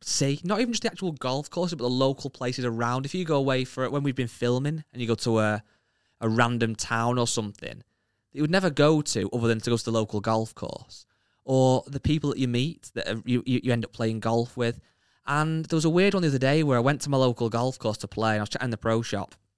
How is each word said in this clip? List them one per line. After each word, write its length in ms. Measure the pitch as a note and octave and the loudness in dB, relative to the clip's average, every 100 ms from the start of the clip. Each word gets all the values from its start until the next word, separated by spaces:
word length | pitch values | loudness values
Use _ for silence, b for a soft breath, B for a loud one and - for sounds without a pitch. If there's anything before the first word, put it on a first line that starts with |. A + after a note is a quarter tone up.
see, 380 | - - C3+ C#3+ | -4 0 0 0
not 160 | F3 G#3 | -2 0
even 140 | B3 | 0
just 100 | A3+ | -2
the 80 | A#3 | -6
actual 220 | - F#3 | -6 -6
golf 360 | D3 B2+ C3+ D3 | -4 -4 -4 -4
courses, 260 | F3 F3 D#3+ | -4 -4 -2
but 80 | |
the 60 | B2 | -2
local 400 | B2+ C3+ C3 C3+ | 2 2 0 -6
places 360 | - B2+ B2+ B2 | -6 -6 -2 -2
around. 400 | A2+ A#2 B2+ C#3 | 0 0 0 -4
If 100 | F#3 | -4
you 80 | E3 | 0
go 120 | D3 | 2
away 260 | C3+ C3 | 2 0
for 220 | B2+ - C3 | -2 -4 -2
it, 60 | |
when 120 | C#3+ | -2
we've 100 | C#3+ B2+ | -2 -2
been 120 | A#2 | -4
filming 560 | - B2 B2 D3 D#3+ - | -2 0 0 0 -4 -8
and 100 | B2 | -6
you 60 | A#2 | -2
go 80 | A2+ | 0
to 240 | B2 A2 | 2 2
a, 240 | G#2+ G#2+ - _ _ _ _ - | 2 0 -6 _ _ _ _ -6
a 80 | A2+ | 0
random 460 | A2+ A#2+ A#2+ A2+ A2 | 2 2 2 -2 -2
town 420 | - A#2 A#2+ B2 | -2 0 0 0
or 100 | A#2+ | 0
something 500 | - G#2 - - - | -2 -6 -8 -14 -14
that 40 | - _ _ _ _ C#3 | -20 _ _ _ _ -4
you 40 | |
would 100 | D3+ | 0
never 180 | F#3+ F#3 | 2 2
go 320 | C#3 D3 D#3 | 4 4 4
to 280 | D3 A2+ F#2+ | 0 -2 -2
other 160 | A#2+ A#2 | 0 2
than 120 | A2+ | 0
to 80 | A#2+ | 0
go 60 | A#2 | -2
to 80 | - | 0
the 60 | |
local 280 | A2+ G#2 G#2+ | -2 0 -2
golf 340 | G#2+ A2+ A2 | 0 0 -2
course, 520 | - - - - - - _ _ _ - | -8 -10 -10 -14 -20 -20 _ _ _ 0
or 380 | C3 C3 B2+ - | 4 6 4 0
the 120 | C3+ | -4
people 300 | - D#3 C#3+ | 0 0 0
that 100 | B2+ | -2
you 80 | B2+ | 0
meet 440 | A#2+ C#3+ - - | 0 -2 -6 -12
that 140 | A2+ - | -8 -6
are, 140 | A2 A#2+ | -4 0
you, 160 | B2 - | 0 0
you, 160 | B2 | 0
you 80 | B2 | 0
end 100 | A#2 A2 | -2 -2
up 80 | |
playing 260 | - A2+ A2 | -4 -2 -2
golf 360 | A2+ A#2 A#2+ - | 0 0 0 -2
with. 220 | A#2+ A#2+ - _ _ _ - | -4 -4 -12 _ _ _ -4
And 400 | D3 D#3 D#3+ D#3+ | -2 0 -2 0
there 120 | D#3+ | 0
was 80 | D#3+ | 2
a 40 | |
weird 240 | F3 G3 | 4 4
one 80 | F#3+ | 2
the 80 | E3 | 2
other 80 | C3+ | 2
day 240 | C3 D#3 | 2 4
where 140 | D3+ B2 | 4 4
I 40 | |
went 200 | B2+ D3 | 2 0
to 80 | D3 | 0
my 80 | C#3 | 2
local 320 | B2+ A#2 A#2 | 2 2 0
golf 300 | A2+ B2+ - | 0 -2 -2
course 180 | A2+ G#2 | -4 -4
to 80 | - | -6
play, 260 | - A2 | -2 0
and 80 | G#2+ | 0
I 20 | |
was 60 | G#2 | -2
chatting 160 | - B2+ | -4 -4
in 60 | |
the 60 | A2 | -2
pro 240 | A#2 A2+ | 0 0
shop, 320 | A#2 G2 - - _ | 0 -4 -6 -12 _